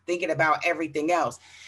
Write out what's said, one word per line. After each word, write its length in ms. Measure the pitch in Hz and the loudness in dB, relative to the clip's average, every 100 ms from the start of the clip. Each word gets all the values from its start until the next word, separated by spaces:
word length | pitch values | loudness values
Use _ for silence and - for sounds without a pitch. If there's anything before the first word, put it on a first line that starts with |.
| - | -6
thinking 240 | 175 180 | -4 -2
about 340 | 151 160 151 | 2 2 2
everything 460 | 175 160 160 147 156 | 2 -2 -2 -2 0
else. 280 | 175 131 120 - - | 2 0 -4 -18 -20